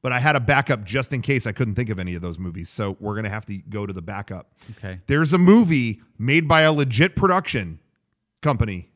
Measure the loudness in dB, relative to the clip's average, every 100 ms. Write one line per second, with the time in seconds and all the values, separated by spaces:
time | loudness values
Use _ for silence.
0 | -2 0 2 2 2 2 2 -4 -2 -4
1 | -2 -6 -2 -2 -2 -4 -4 -2 -4 -4
2 | -6 -6 -8 -8 -10 -10 -12 -6 -6 -6
3 | -8 -6 -6 -8 -10 -14 -10 -8 -8 -10
4 | -10 -12 -12 -14 -16 _ -20 -16 -14 -12
5 | -2 0 2 6 8 8 6 2 0 -4
6 | _ -6 2 2 4 4 4 4 0 2
7 | 2 2 2 2 0 -6 -6 -12 _ _
8 | _ _ _ _ -2 0 -2 -4 -12